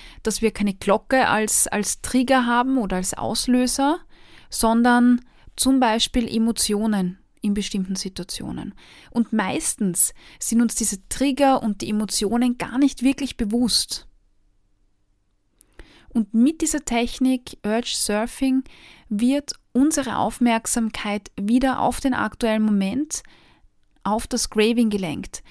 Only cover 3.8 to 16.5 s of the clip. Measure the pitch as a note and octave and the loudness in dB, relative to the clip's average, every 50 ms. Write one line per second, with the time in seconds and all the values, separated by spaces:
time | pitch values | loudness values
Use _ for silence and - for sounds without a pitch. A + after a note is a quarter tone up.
3.8 | C#4 C#4+ E4 F#4 - - - - - - - - - - - - - A3+ A3+ A#3 | 2 0 0 -2 -4 -12 -20 -20 -20 -20 -20 -20 -18 -10 -4 0 2 2 4 4
4.8 | A#3 B3 A#3+ A#3+ A#3+ B3 B3 A#3+ - - _ _ - - - - - C4 C4+ C4 | 4 4 6 6 6 4 4 2 0 -8 _ _ -20 -14 -4 -2 2 2 4 4
5.8 | B3 A3+ G#3+ A#3 - - - B3+ A#3 - - A3+ A3+ A3+ A3+ - - - G#3 G3+ | 4 2 2 0 -2 0 0 -2 -2 0 0 0 0 0 0 0 -2 -2 0 0
6.8 | A3 A3 G#3+ G3 F#3 F3+ F#3 - _ _ _ _ - G#3 G3+ G#3 G3 - - G3+ | 0 0 0 0 -2 -2 -4 -8 _ _ _ _ -4 -2 -2 -2 -4 -4 -4 -4
7.8 | F#3 F#3+ F#3+ F#3+ - F#3+ F#3+ - F3 - - - - - - - - G3+ - - | -4 -4 -4 -6 -6 -8 -10 -10 -12 -10 -10 -10 -10 -10 -10 -10 -10 -12 -14 -16
8.8 | - - - - - - - A#3 A3+ - - A3 F#3+ F#3+ - D#4+ - - - - | -20 -20 -20 -20 -18 -8 -2 -2 -2 0 0 -2 -2 -2 -2 -4 -4 -4 -4 -2
9.8 | G#3+ F#3 F3 - - - - - - - - - - - A3 A#3 A#3+ A3+ - - | -2 -2 0 0 0 -2 -2 -8 -20 -20 -14 -10 -6 0 2 2 2 2 0 -2
10.8 | A3+ G#3 G#3 F#3+ - - - - B3+ C#4+ C4 C4 C#4+ C4+ C4+ - - A3 G3+ - | -2 -4 -4 -6 -8 -8 -4 -2 0 0 2 4 4 4 4 4 2 -2 -4 -4
11.8 | - - G#3+ G#3+ G#3+ G3+ - - G#3+ F#3+ A3+ A#3+ B3 B3 A#3+ - - - A3 C4 | -6 -4 -4 -4 -4 -2 -4 -2 -2 0 0 2 2 0 0 -2 -6 -4 0 2
12.8 | C#4+ C4+ - - A#3+ C4+ C4+ - C#4 B3+ - - A#3+ G3+ G#3+ A#3+ B3 G#3+ - - | 2 2 2 2 0 0 0 0 -4 -8 -4 -4 -4 -2 0 0 0 2 0 0
13.8 | - - - - - - _ _ _ _ _ _ _ _ _ _ _ _ _ _ | -2 -4 -8 -12 -12 -16 _ _ _ _ _ _ _ _ _ _ _ _ _ _
14.8 | _ _ _ _ _ _ _ _ _ _ _ _ _ _ _ _ - _ _ - | _ _ _ _ _ _ _ _ _ _ _ _ _ _ _ _ -20 _ _ -20
15.8 | - _ - - _ - - A#3+ G#3+ - - A3 A#3+ D4 | -20 _ -20 -20 _ -6 -4 -4 -2 0 2 4 4 4